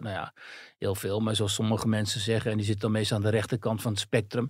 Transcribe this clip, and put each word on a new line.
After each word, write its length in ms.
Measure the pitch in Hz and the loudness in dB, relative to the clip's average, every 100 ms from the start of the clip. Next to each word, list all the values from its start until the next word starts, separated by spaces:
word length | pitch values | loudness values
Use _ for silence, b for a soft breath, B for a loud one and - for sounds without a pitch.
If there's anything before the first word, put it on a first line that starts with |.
Nou 120 | 107 | -2
ja, 180 | 92 - B B B B _ | -6 -8 B B B B _
heel 160 | 98 | -4
veel, 260 | 95 98 104 | -2 -2 0
maar 160 | 110 104 | 2 2
zoals 180 | 101 | 0
sommige 340 | - 110 110 117 | 2 2 2 2
mensen 320 | 107 104 - | 2 0 -2
zeggen, 300 | 113 110 117 | 0 0 0
en 60 | 107 | 0
die 100 | 104 | 0
zitten 160 | 101 | 0
dan 100 | 110 | 2
meestal 240 | 107 104 107 | 2 2 0
aan 60 | |
de 60 | 107 | 2
rechterkant 520 | 110 104 120 113 110 | 2 0 -2 -2 -2
van 80 | 117 | -2
het 100 | 104 | -2
spectrum, 480 | - 120 104 120 | 0 0 2 -2